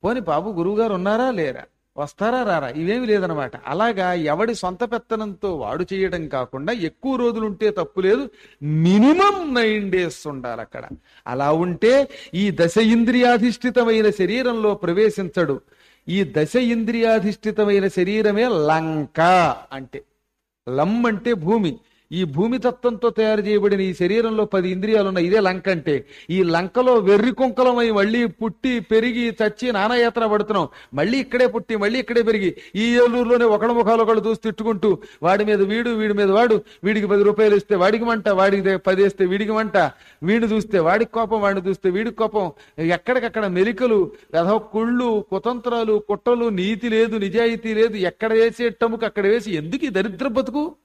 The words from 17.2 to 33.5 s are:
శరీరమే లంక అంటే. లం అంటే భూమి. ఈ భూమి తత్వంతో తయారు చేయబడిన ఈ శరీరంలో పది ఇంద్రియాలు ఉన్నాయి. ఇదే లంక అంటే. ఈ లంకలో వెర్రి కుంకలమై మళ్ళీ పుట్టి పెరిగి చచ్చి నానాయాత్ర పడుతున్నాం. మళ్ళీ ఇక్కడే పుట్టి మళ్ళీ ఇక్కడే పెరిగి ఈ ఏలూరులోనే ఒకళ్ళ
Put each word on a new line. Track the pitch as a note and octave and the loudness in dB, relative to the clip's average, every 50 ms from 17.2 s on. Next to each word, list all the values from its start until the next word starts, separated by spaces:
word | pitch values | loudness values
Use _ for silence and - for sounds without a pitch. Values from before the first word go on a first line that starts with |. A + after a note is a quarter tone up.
| F#3 G#3+ G3 - - G#3+ G#3+ G#3+ G#3+ G#3 G3+ G3+ F#3+ | 0 -2 -4 -4 -6 -6 -2 0 0 2 2 2 0
శరీరమే | G3 - F#3+ F3+ F#3 G#3 A3 G#3+ G#3+ G3+ G#3 A#3 | 0 0 0 -2 0 0 0 0 0 2 2 0
లంక | B3+ A3+ E3+ D3+ D3+ D#3 D#3+ D#3+ D#3+ D#3 D#3 D3 - _ - D#3+ F3 F#3 F#3 E3+ D3 B2 - - _ C3+ | 0 0 0 2 2 2 0 0 -2 -4 -4 -6 -6 _ 2 4 4 6 4 4 2 0 -4 -10 _ -16
అంటే. | C3+ C3 B2 - C#3 - _ _ _ _ _ _ _ _ _ _ _ _ B2+ | -16 -16 -14 -16 -18 -18 _ _ _ _ _ _ _ _ _ _ _ _ -6
లం | B2+ C3+ D3 F#3 G#3+ A#3+ A#3+ | -2 0 0 0 0 0 0
అంటే | A#3 A3 G3+ A3+ A#3+ A#3+ | -2 -2 -2 -2 -4 -4
భూమి. | G3 D3+ E3+ A3 A#3 G3+ E3 B2+ - _ _ _ _ _ _ D3 | -2 0 0 0 0 0 -2 -4 -6 _ _ _ _ _ _ -6
ఈ | F3 F#3 | -4 -4
భూమి | D#3+ C3+ D3+ G3+ A#3 B3 | -4 -2 -2 -2 0 -2
తత్వంతో | B3+ - B3 A#3+ - - B3 A#3 G3 A#3 A#3 | -2 -2 -4 -4 -2 -4 -4 -4 0 -2 -2
తయారు | - - A3 G#3+ G#3+ G#3+ | 0 0 0 0 0 0
చేయబడిన | G3+ G#3 G#3+ G#3 G3+ G#3 G3 G3 | 0 0 0 2 2 2 2 2
ఈ | F#3+ F#3+ F3+ | 0 -4 -2
శరీరంలో | - F3+ F3 G3+ A3+ A#3 A3+ A3 A3 G#3+ | -2 -2 0 2 0 0 0 0 -2 -2
పది | G#3 - F#3+ F3+ F3+ | 0 0 -2 -2 -2
ఇంద్రియాలు | F#3 F#3 F#3 A3 A3 G#3+ G3 | -4 -4 -2 0 2 2 2
ఉన్నాయి. | F#3+ F#3+ F3+ E3 | 2 0 -2 0
ఇదే | F3 G3 A3 | 2 2 2
లంక | G#3 F#3 F#3 F#3 - F#3+ | 2 0 -2 -2 -2 -2
అంటే. | F#3 E3 C#3 E3+ C#3+ C3 - _ - - - - | -4 -2 -2 -2 -2 -2 -4 _ -20 -20 -8 -4
ఈ | E3 F#3+ F#3 | 0 0 2
లంకలో | E3+ E3 E3+ F3+ F#3+ _ A#3+ B3+ B3+ B3 | 2 2 0 -2 -2 _ 0 2 4 4
వెర్రి | A#3 G3 F#3 G3+ G#3 G#3+ B3+ | 4 4 4 4 4 4 2
కుంకలమై | A3+ - C4 C4 - - B3+ B3+ B3 A#3+ A#3 A3+ | 0 0 -2 0 2 2 2 2 4 2 2 2
మళ్ళీ | A3 G3+ G3 G#3 A3 A#3+ A#3+ | 2 2 2 2 2 0 0
పుట్టి | A3+ D#3+ _ A3 A3+ - _ - C4 B3 A#3 | -2 -2 _ -6 -6 -6 _ -4 -2 -2 -2
పెరిగి | - _ A3 A3 A3+ B3 A#3 A#3+ A#3+ A#3 | -2 _ 2 2 2 2 -2 -2 -2 -4
చచ్చి | A3 - A3 G#3+ G#3 - B3 B3 | -2 -2 -2 -2 -2 -4 -4 -2
నానాయాత్ర | A3+ G3 G3 A3 B3 B3 A#3+ A#3 A#3 A#3 A#3 | -2 0 0 0 2 2 2 2 0 0 0
పడుతున్నాం. | A3 G#3 G#3 G#3 G#3 G#3+ G3 D#3+ - - - - _ - | 0 0 0 0 0 0 -2 -2 -4 -6 -18 -20 _ -4
మళ్ళీ | C3+ D3+ G3+ A#3+ C4+ | -2 -2 0 0 -2
ఇక్కడే | B3 - - B3 B3+ | -2 -4 0 2 2
పుట్టి | A#3+ - A3+ F#3 _ A3+ | 2 0 -4 -6 _ -4
మళ్ళీ | G#3+ G3 G#3 A#3 C4 | -2 0 0 0 -2
ఇక్కడే | B3 - A#3 A#3 A#3 | -4 -2 0 0 2
పెరిగి | G#3+ A3 G#3+ F#3+ F3 - - - - _ | 2 0 0 0 -2 -4 -6 -18 -10 _
ఈ | F#3+ A3 A#3 A#3+ | -2 0 2 4
ఏలూరులోనే | A#3+ A#3+ A#3+ A#3+ B3 A#3+ A3+ B3 A#3+ A#3+ | 4 4 4 4 0 2 2 2 4 4
ఒకళ్ళ | A3+ | 4